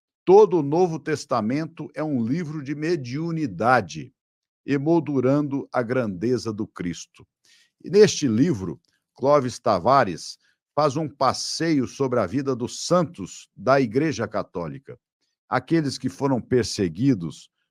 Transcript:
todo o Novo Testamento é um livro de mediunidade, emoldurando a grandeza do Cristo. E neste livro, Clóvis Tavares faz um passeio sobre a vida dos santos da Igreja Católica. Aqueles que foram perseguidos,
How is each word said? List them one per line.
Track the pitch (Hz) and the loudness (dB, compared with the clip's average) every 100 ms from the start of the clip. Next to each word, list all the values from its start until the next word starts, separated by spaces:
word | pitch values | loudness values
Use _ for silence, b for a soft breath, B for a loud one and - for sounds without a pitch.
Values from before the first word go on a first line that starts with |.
| _ _ | _ _
todo | - 196 208 175 | 6 8 8 6
o | |
Novo | 139 156 180 160 | 2 2 2 0
Testamento | 151 143 - 123 107 139 165 165 151 | -4 -6 -2 -2 0 -2 -4 -10 -12
é | - | -8
um | 156 135 113 | -4 -2 -2
livro | 151 160 160 | -2 -4 -8
de | 135 | -8
mediunidade, | 147 156 175 123 135 165 165 147 87 110 127 90 78 65 _ _ _ _ _ - | -6 -2 -2 -4 -6 -4 -4 -4 -2 2 2 2 -8 -16 _ _ _ _ _ -4
emoldurando | 139 143 170 143 139 127 143 147 135 - | -2 2 0 2 0 2 2 0 -4 -4
a | 131 | -4
grandeza | 117 131 117 90 110 127 113 | -2 -2 -2 -2 -2 -2 -2
do | 107 107 | -6 -8
Cristo. | - 90 82 - - - _ _ b b b | -8 -8 -8 -12 -20 -20 _ _ b b b
E | - | 0
neste | 185 208 - 143 | 4 6 4 0
livro, | 110 165 117 90 73 _ _ _ | 2 2 0 -6 -10 _ _ _
Clóvis | - 131 147 127 110 | -6 0 2 0 -4
Tavares | - 98 90 139 110 80 - - _ _ _ | 0 0 4 4 2 -2 -10 -18 _ _ _
faz | - 151 131 | -2 0 0
um | 156 | -6
passeio | - 131 117 - - 165 151 117 | -2 0 0 -4 -4 0 0 0
sobre | - 139 120 | -2 -2 0
a | 95 | -2
vida | 117 139 123 | -2 -4 -4
dos | 120 - - | -6 -8 -2
santos | 175 170 90 90 - - | 0 0 -6 -14 -16 -20
da | - 101 139 | -6 2 2
Igreja | 123 110 160 135 110 | 2 0 -2 -2 -6
Católica. | 104 90 92 82 67 - - _ _ _ _ - | -6 -6 -8 -8 -10 -16 -20 _ _ _ _ -6
Aqueles | 127 - 165 143 - | -4 0 -2 0 -4
que | 135 | -6
foram | - 139 127 | -4 -2 -2
perseguidos, | - 127 107 - 92 78 139 120 82 69 - _ _ | 0 0 0 -2 -4 0 0 0 -2 -12 -20 _ _